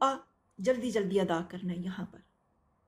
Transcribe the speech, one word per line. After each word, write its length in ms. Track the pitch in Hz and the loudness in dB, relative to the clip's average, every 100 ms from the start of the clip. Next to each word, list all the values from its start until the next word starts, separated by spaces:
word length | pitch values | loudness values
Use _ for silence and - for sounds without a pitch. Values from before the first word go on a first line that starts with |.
आ, 140 | 269 269 - _ _ - | 0 0 -8 _ _ -2
जल्दी 320 | 202 254 247 | 0 2 2
जल्दी 280 | 208 190 196 | 0 2 2
अदा 220 | 175 165 170 | 2 0 -2
करना 220 | 185 180 | -6 -6
है 100 | 175 | -4
यहाँ 220 | 180 185 - | -6 -6 -8
पर। 160 | - _ _ _ _ _ _ | -12 _ _ _ _ _ _